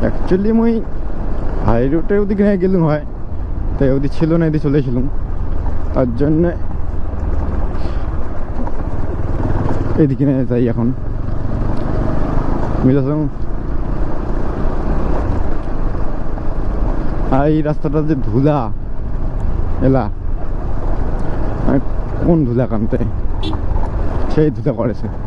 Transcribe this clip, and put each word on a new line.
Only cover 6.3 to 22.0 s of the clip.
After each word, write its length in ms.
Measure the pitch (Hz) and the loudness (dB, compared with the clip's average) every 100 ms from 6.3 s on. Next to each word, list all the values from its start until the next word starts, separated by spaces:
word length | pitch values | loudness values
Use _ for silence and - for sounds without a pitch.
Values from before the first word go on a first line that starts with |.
| 156 175 160 - - - - - - - - - - - - - - - - - - - - - - - - - - - - - - - - - - | 2 0 0 -2 -2 -2 0 -2 -2 -2 0 0 0 0 0 0 0 -2 -2 0 0 -2 -2 0 0 -2 -2 -2 -2 -2 -2 0 0 0 0 0 2
এদিকে 220 | 151 123 139 | 0 2 0
নিয়ে 160 | 135 120 | 0 0
যাই 140 | 120 120 | 0 0
এখন। 160 | 117 117 127 - - - - - - - - - - - - - - - - - - | 0 -2 -2 -4 -4 -2 -2 -2 -2 -2 -2 -2 -2 0 0 2 2 0 0 0 0
বুঝেছো? 320 | 131 139 135 151 147 - - - - - - - - - - - - - - - - - - - - - - - - - - - - - - - - - - - - - - - - 135 | 2 2 0 0 -2 -2 -2 -2 -2 -2 0 0 0 0 0 -2 -2 0 0 0 0 0 2 2 2 2 4 2 2 0 0 2 2 2 0 0 0 0 0 0 0 2 0 0 2 2
আর 80 | 143 | 2
এই 60 | 156 147 | 2 0
রাস্তাটা 300 | 151 156 151 151 | 0 0 0 0
যে 60 | 156 110 | 0 2
ধুলা 300 | 110 143 147 113 101 - - - - - - - - - - 131 | 2 2 2 0 -4 -2 -4 -2 -2 -2 -2 -2 0 0 2 2
এলা, 180 | 131 107 - - - - - - - - - - - - - - - | 2 0 -2 -2 -2 -2 -2 -2 0 0 0 0 0 0 0 0 0
মানে 140 | - 135 - - | 2 2 0 -2